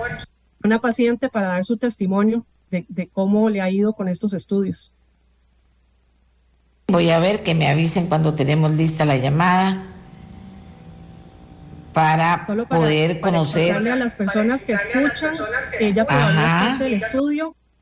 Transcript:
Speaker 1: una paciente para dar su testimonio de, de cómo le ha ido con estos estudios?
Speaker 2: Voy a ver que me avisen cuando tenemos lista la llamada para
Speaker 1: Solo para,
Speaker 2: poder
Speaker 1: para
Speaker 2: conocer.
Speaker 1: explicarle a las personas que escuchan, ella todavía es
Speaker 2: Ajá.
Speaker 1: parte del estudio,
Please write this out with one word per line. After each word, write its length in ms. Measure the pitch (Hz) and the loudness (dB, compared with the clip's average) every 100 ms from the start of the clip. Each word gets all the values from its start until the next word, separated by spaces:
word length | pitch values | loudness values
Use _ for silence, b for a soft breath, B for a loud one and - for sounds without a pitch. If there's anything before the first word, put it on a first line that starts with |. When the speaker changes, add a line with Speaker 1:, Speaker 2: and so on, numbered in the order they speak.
| 233 156 - _ _ _ | -4 -10 -16 _ _ _
Speaker 1:
una 180 | 208 226 | 0 2
paciente 480 | 240 226 233 233 262 | 0 2 0 0 -2
para 200 | 220 190 | -2 -2
dar 140 | 180 | -2
su 140 | 185 226 | -2 -2
testimonio 680 | 240 - 190 196 214 233 - _ _ | -2 -2 -2 2 2 0 -6 _ _
de, 160 | 180 - | -8 -6
de 180 | 170 170 | -10 -6
cómo 440 | - 190 214 220 | -2 0 2 2
le 100 | 202 | 0
ha 80 | 185 | -2
ido 240 | 196 208 | 0 0
con 140 | 220 185 | -2 -4
estos 260 | 175 208 | -4 -4
estudios? 600 | 190 - 202 190 - - _ _ _ _ _ _ _ _ _ _ _ _ _ _ _ _ _ _ _ - | -6 -2 -2 -2 -6 -14 _ _ _ _ _ _ _ _ _ _ _ _ _ _ _ _ _ _ _ 0
Speaker 2:
Voy 240 | 175 170 | 2 4
a 80 | 165 | 4
ver 240 | 185 208 | 2 0
que 100 | 175 | 0
me 160 | 165 139 | 0 2
avisen 380 | 151 165 190 170 | 2 0 0 0
cuando 260 | 156 156 | 0 0
tenemos 380 | 135 135 156 156 | 0 0 2 2
lista 340 | 156 160 - 151 | 2 0 2 0
la 100 | 135 | 2
llamada 680 | 135 151 185 185 190 190 - - - - - - - - - - - - - - - - - - - - - | 2 2 4 4 2 -2 -8 -18 -20 -20 -20 -20 -20 -20 -20 -20 -20 -20 -20 -20 -20 -20 -20 -20 -20 -20 -6
para 500 | 160 156 160 165 175 - | 0 2 4 2 0 -2
Speaker 1:
Solo 200 | 208 233 | -4 0
para, 140 | 165 | 2
Speaker 2:
poder 380 | 156 151 160 165 | 2 2 2 0
Speaker 1:
para 120 | 190 | 0
Speaker 2:
conocer. 300 | 165 147 160 | 0 0 0
Speaker 1:
explicarle 300 | 170 208 226 | 0 0 0
a 40 | 254 | -2
las 200 | 240 - | -2 -4
personas 480 | 196 214 220 269 | -2 0 0 0
que 100 | - | -2
escuchan, 600 | 202 208 254 294 - 311 320 320 240 - 226 | -4 -2 0 0 -2 -4 -4 -4 -6 -4 0
ella 240 | 214 196 | 2 2
todavía 280 | 226 139 151 | 2 2 4
es 60 | 156 | 4
Speaker 2:
Ajá. 320 | 156 165 226 | 2 2 2
Speaker 1:
parte 140 | 269 262 | 0 0
del 80 | 202 | -2
estudio, 600 | - 262 294 294 320 - _ _ | -2 -2 0 -2 -4 -10 _ _